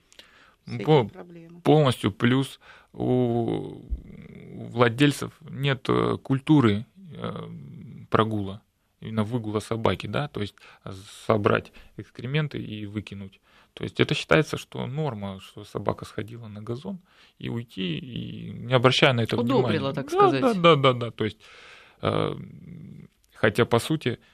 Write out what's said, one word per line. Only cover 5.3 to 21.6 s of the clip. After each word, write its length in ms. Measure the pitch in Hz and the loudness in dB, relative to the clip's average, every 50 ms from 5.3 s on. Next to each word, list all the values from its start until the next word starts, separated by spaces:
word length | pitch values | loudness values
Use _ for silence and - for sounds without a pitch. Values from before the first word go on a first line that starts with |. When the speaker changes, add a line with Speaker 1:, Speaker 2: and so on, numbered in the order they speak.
| - _ | -10 _
Speaker 2:
нет, 480 | - - - 120 139 139 135 - - - | -18 -14 -10 -4 -2 -2 -2 -2 0 0
э, 280 | 120 120 113 120 113 - - | 2 2 2 2 0 -2 0
культуры, 640 | - 135 131 - - 156 147 123 110 101 104 127 - _ 190 196 160 131 | 0 -2 0 4 4 6 6 6 6 2 0 -4 -10 _ -20 -20 -20 -14
э, 360 | 113 117 117 110 110 110 110 113 110 139 143 117 113 - 113 - - 113 - | -10 -10 -10 -10 -10 -12 -14 -16 -16 -16 -18 -18 -18 -18 -18 -18 -18 -8 0
прогула, 520 | - 113 110 110 110 104 98 95 95 - - _ _ _ _ _ _ _ | 0 2 2 2 0 -4 -6 -6 -10 -12 -16 _ _ _ _ _ _ _
именно 240 | - 107 110 110 107 | -14 -6 -4 -4 -4
выгула 360 | 104 123 123 110 107 104 104 | -2 -4 -6 -6 -4 -4 -6
собаки, 460 | - - 113 113 110 101 95 - - | -4 -4 -6 -2 0 0 0 0 -4
да, 220 | 107 104 123 147 147 | -6 -4 -4 -6 -6
то 120 | - 104 | -6 -8
есть 140 | 104 98 - _ - - - _ _ - 98 95 101 - - - - | -8 -8 -8 _ -20 -20 -20 _ _ -16 -16 -16 -18 -20 -20 -14 -2
собрать 460 | - 113 107 101 113 113 110 - - - - - - _ | 0 0 2 4 4 2 2 0 -4 -12 -20 -20 -20 _
экскременты 600 | - 101 - _ - 113 123 139 156 151 143 - 117 | -18 -18 -16 _ -12 -8 -4 -2 -2 -2 -2 -4 -8
и 280 | 117 110 110 107 107 | -10 -10 -10 -12 -12
выкинуть. 540 | 101 104 107 101 - 101 98 98 95 - _ _ _ _ _ _ _ _ | -10 -10 -10 -10 -10 -12 -14 -14 -16 -18 _ _ _ _ _ _ _ _
То 100 | - - | -12 -10
есть 160 | - - - | -8 0 0
это 140 | - - 151 | 0 2 2
считается, 420 | - - - - 160 151 - - | -2 0 2 4 4 4 2 -4
что 300 | 151 - - - 131 127 | -8 -10 -12 -10 -10 -8
норма, 520 | 123 131 147 160 143 117 104 101 98 95 95 | -8 -6 -4 -4 -6 -6 -6 -8 -10 -10 -12
что 240 | - - - - 104 | -16 -18 -20 -20 -20
собака 400 | - - - 101 110 104 - - | -12 -10 -4 -2 -2 -2 -2 -6
сходила 440 | - - - 110 107 120 120 113 110 | -12 -10 -10 -10 -10 -12 -16 -16 -16
на 140 | 101 104 107 | -16 -14 -10
газон, 360 | 117 120 127 160 196 202 175 - _ _ _ _ _ _ _ | -10 -10 -8 -8 -10 -10 -10 -14 _ _ _ _ _ _ _
и 100 | - 127 | -10 -8
уйти, 500 | 120 120 117 - - 190 190 180 156 139 | -6 -6 -8 -10 -10 -8 -6 -6 -6 -6
и 520 | - 127 113 117 117 117 113 110 113 113 | -8 -10 -10 -10 -10 -10 -10 -12 -12 -12
не 220 | 101 - 110 117 131 | -12 -12 -4 2 2
обращая 400 | 123 120 127 120 - 170 143 127 | 6 6 6 6 8 6 4 6
на 80 | 117 113 | 4 2
это 140 | - - | 0 0
Speaker 3:
Удобрила, 540 | 117 120 120 - 226 - - - 104 - - | 0 0 2 4 4 4 2 2 0 0 -2
Speaker 2:
внимания. 40 | - | -4
Speaker 3:
так 160 | - 262 294 | -4 -6 -2
Speaker 2:
Да, 180 | 339 381 415 370 | 4 6 6 6
Speaker 3:
сказать. 120 | 285 269 | 6 4
Speaker 2:
да, 140 | 269 247 226 | 2 2 2
да, 220 | 180 170 170 160 | 4 6 6 6
да, 160 | 139 135 135 123 | 8 6 4 2
да. 160 | 120 120 113 | 2 -2 -6
То 140 | - - 110 | -4 -4 -4
есть, 140 | 107 - - - - - - | -4 -4 -8 -16 -20 -20 -20